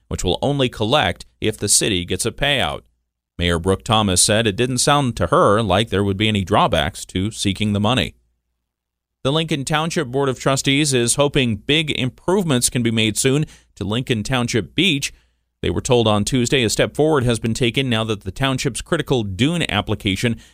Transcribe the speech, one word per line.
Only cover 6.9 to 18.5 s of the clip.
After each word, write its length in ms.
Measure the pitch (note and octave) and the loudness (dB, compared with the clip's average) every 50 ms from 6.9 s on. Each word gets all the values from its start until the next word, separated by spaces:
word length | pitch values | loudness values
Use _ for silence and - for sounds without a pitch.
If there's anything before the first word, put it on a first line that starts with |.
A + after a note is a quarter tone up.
| - - - | -4 -8 -14
to 220 | - - F#2 G2 G#2+ | -8 -4 -4 -4 -4
seeking 440 | - - - G2+ F#2+ - G#2+ G#2+ G#2 | -4 -4 -4 -4 -2 -2 -2 -2 0
the 60 | G2+ | 0
money. 340 | G#2 G#2+ B2+ A#2 - - - _ _ _ _ _ _ _ _ _ _ _ _ _ _ _ _ _ _ _ _ _ - | 0 0 0 0 0 -2 -6 _ _ _ _ _ _ _ _ _ _ _ _ _ _ _ _ _ _ _ _ _ -4
The 80 | C3 D3 | -2 0
Lincoln 320 | D#3+ E3 D#3 E3 C#3+ C3 | 0 -2 -2 -4 -4 -4
Township 420 | - D#3+ D3+ D#3+ E3 - F3 D3 | -2 -2 -2 -2 -2 -2 -4 -4
Board 220 | A#2 B2 C#3 C#3 C3+ | -2 -2 -2 -2 -2
of 100 | B2 - | -2 -2
Trustees 540 | - C#3+ C3+ C3 - C#3 C#3 C#3+ D#3 C#3+ C3 | 0 0 0 0 2 2 2 2 2 2 2
is 220 | B2 A#2+ A#2 - | 2 2 0 2
hoping 420 | C#3+ D3 C#3+ - D3 B2+ A#2 G#2+ | 2 0 2 2 2 0 0 -2
big 340 | G2 - - C#3+ D#3+ D#3+ D3 | -4 -2 0 0 0 0 -2
improvements 760 | - - C3 B2 - - - - F#3 G#3+ F3+ D#3+ C3+ B2 - - | -4 -4 -4 -6 -6 -6 -2 0 0 0 2 2 0 0 0 0
can 140 | - C3 A#2 | -2 0 0
be 80 | A#2+ | 0
made 260 | A2+ A2+ A2 A2 G#2 | 2 2 0 0 0
soon 280 | - - C3+ C3 D3 D#3 - - - _ _ _ | 0 0 0 2 2 0 -2 -6 -16 _ _ _
to 80 | - G2+ | -8 -6
Lincoln 400 | G2 G#2 B2+ C3 - B2 G#2+ G2+ | -4 -4 -4 -2 -2 -2 -2 0
Township 520 | - C3 B2 A#2+ A#2 - A2+ F2 - - | -2 -2 -2 -2 0 0 -2 -2 -2 0
Beach. 360 | - F3+ G3 D3 C#3+ - - - - _ _ _ _ _ _ _ _ | 0 2 2 2 0 -2 -6 -8 -14 _ _ _ _ _ _ _ _
They 80 | - F2+ | -4 -2
were 120 | F2 - | -2 -2
told 260 | - - B2 A#2+ A2+ | 0 2 4 4 4
on 160 | A2 G#2 G#2 G#2 | 4 2 2 0
Tuesday 400 | - C#3 B2+ A#2+ - D#3 C3+ A#2 | 0 0 0 2 2 2 2 2
a 60 | G2+ | 2
step 260 | - - B2+ A2 - | 2 0 0 0 0
forward 300 | - D3 D#3 D#3 C#3 A#2 | 0 0 2 2 2 2
has 120 | B2 A#2 | 2 0
been 160 | G#2+ - A2+ A2+ | 0 0 -2 -2
taken 360 | - A#2+ A#2 A2+ C3+ C3+ B2+ | 0 0 0 0 0 0 0
now 160 | A#2 A2 A2+ | 0 0 0
that 160 | A2 G#2+ G2 | -2 -4 -4
the 100 | - F#2+ | -6 -10
township's 480 | - - C3+ C3+ | -4 -2 -2 -2